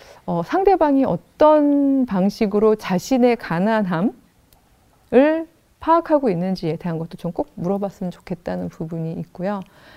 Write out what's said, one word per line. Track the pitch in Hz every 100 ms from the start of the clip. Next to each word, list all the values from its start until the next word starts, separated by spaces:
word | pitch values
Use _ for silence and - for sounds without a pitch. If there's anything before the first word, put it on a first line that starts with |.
| - - -
어, | 170
상대방이 | 170 349 392 370 302 269
어떤 | 262 170 - _ 302 302 294 285 277 269 254
방식으로 | 196 196 - 214 208 214 214
자신의 | - 180 - 262 247 233
가난함을 | - 170 202 220 190 165 208 - _ _ _ _ _ _ _ _ _ 233 294 320 320 _ _ _
파악하고 | - 330 330 294 269
있는지에 | 170 185 185 165 165
대한 | 175 160
것도 | 165 -
좀 | 170
꼭 | - 294
물어봤으면 | - 170 196 196 - 185
좋겠다는 | - - 175 - 180 175
부분이 | - 160 165 160
있고요. | 165 165 - 185 202 185 _ -